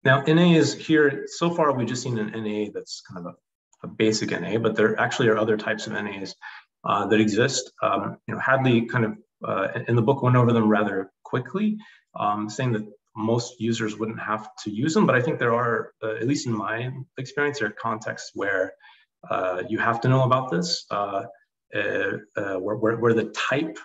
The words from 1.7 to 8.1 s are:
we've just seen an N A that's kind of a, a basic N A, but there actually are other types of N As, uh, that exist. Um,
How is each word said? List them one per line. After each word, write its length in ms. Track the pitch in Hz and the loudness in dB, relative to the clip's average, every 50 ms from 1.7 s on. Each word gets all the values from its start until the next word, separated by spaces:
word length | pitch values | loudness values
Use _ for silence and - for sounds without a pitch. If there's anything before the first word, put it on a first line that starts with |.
| 135 | 2
we've 140 | 127 117 | 0 -2
just 140 | 110 127 123 | -2 -4 -6
seen 160 | - 131 120 | -4 -4 -4
an 160 | 110 107 104 - | -4 -4 -4 -6
N 140 | 113 110 | -6 -6
A 220 | 107 107 104 107 104 | -4 -4 -4 -4 -4
that's 320 | 92 92 85 - - - | -6 -12 -12 -12 -16 -18
kind 240 | _ - 98 90 87 | _ -16 -14 -12 -12
of 80 | 87 85 | -14 -14
a, 520 | _ _ _ _ _ _ _ _ _ - | _ _ _ _ _ _ _ _ _ -14
a 40 | - | -14
basic 420 | - - 113 110 107 - 104 92 | -2 2 2 2 2 0 -2 -4
N 140 | 98 85 87 | -4 -4 -4
A, 120 | 85 104 | -2 -2
but 160 | 113 113 110 - | 0 0 0 2
there 240 | - 107 110 107 | 4 2 2 2
actually 300 | 110 117 123 - - 131 | 0 -2 -2 0 2 2
are 100 | 113 110 | 2 4
other 200 | 107 110 113 110 | 2 2 0 0
types 280 | 107 - 117 107 107 - | -2 -2 -4 -6 -6 -6
of 80 | 110 104 | -8 -6
N 140 | 104 104 | -6 -6
As, 260 | 101 98 98 95 90 - _ - - - - _ _ _ _ - | -6 -8 -8 -10 -12 -12 _ -18 -18 -18 -20 _ _ _ _ -4
uh, 200 | - 101 101 101 | -2 0 0 2
that 120 | 101 110 107 | 2 4 4
exist. 540 | 110 104 98 107 123 135 - - - - _ _ | 4 4 4 2 2 2 0 -4 -6 -8 _ _
Um, 360 | - 104 98 98 101 110 | -2 0 0 0 -2 -6